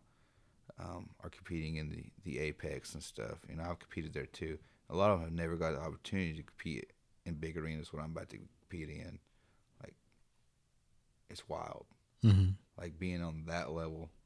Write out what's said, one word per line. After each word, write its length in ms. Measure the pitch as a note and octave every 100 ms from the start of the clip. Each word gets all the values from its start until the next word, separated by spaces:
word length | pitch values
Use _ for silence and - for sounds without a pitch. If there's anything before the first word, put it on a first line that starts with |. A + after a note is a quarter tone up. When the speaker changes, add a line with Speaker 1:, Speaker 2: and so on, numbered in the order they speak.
| - - - - - - - -
Speaker 1:
um, 300 | F2+ F2 G2+ -
are 60 | E2
competing 480 | - - E2+ D#2 D#2
in 140 | D2+
the, 140 | D#2 - -
the 140 | - C2
Apex 560 | D#2 D2 D#2 C2+ -
and 80 | D2+
stuff. 360 | - - - - -
You 80 | D#2+
know, 80 | E2+
I've 100 | E2+
competed 360 | - - D#2
there 120 | D2+ B1+
too. 320 | - D#2+ D#2 - - -
A 80 | F2
lot 140 | G2+
of 80 | F#2+
them 80 | D#2+
have 80 | E2
never 200 | E2 E2
got 160 | E2
the 80 | C#2+
opportunity 520 | D#2+ - - G2 F2
to 80 | D#2
compete 500 | - - E2 B1+ - - _ -
in 100 | -
big 220 | D#2 D#2+ D#2+
arenas, 360 | D#2 D#2 D#2
what 100 | D2+
I'm 80 | D#2
about 200 | E2 -
to 80 | -
compete 500 | - - - F2 D#2
in. 300 | D#2 D#2+ E2 - - - - _ -
Like, 120 | - - _ - - _ _ _ _ _ _ - _ _ -
it's 180 | - -
wild. 360 | - D#2 - - - _ _
Speaker 2:
Mm-hmm. 280 | A2+ F#2+ F#2 F#2+ - -
Speaker 1:
Like, 200 | F2 D#2+
being 240 | F#2 F2
on 220 | E2+ D#2+ D#2+
that 240 | E2+ C#2
level, 400 | E2 D#2+ D#2+ E2 -